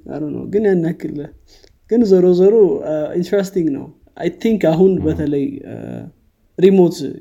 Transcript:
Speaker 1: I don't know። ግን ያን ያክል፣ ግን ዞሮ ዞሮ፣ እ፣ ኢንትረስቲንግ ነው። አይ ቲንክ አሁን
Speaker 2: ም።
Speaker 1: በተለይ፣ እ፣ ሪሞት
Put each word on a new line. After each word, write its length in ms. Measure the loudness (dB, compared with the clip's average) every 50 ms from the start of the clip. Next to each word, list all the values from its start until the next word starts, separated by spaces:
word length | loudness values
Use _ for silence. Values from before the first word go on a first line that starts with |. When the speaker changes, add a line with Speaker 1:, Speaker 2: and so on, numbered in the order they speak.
Speaker 1:
I 140 | -16 -14 -10
don't 160 | -10 -8 -8
know። 120 | -8 -10 -10
ግን 180 | -4 -4 0 2
ያን 180 | 2 2 2
ያክል፣ 340 | 0 -2 -6 -6 -10 -10 -10 -10 -12 -12 -16 _ _ _ _ _ _ _ _ _ _ _
ግን 100 | 0 0 4
ዞሮ 220 | 4 4 6 6 4 4
ዞሮ፣ 200 | 4 4 4 6 6 4 4 2 -2
እ፣ 140 | -4 -6 -6 -6 -6 -4 -4
ኢንትረስቲንግ 540 | -6 -4 -2 -2 -2 -2 -2 -4 -4 -2 -2
ነው። 160 | -4 -6 -10 -14 -20 _ _ _ _
አይ 120 | -8 -8 -8 -8
ቲንክ 280 | -4 -2 -2 0 0 0
አሁን 280 | 0 2 4 4 4
Speaker 2:
ም። 100 | 2 2
Speaker 1:
በተለይ፣ 420 | -2 -2 -2 -2 -4 -4 -2 -2 -4 -4 -8 -10
እ፣ 120 | -14 -14 -14 -14 -12 -12 -12 -14 -14 -16 _ _ _ _ _ _ _ _ _ 2
ሪሞት 380 | 2 4 6 6 4 4 2 -4 -10 -10 -10 -10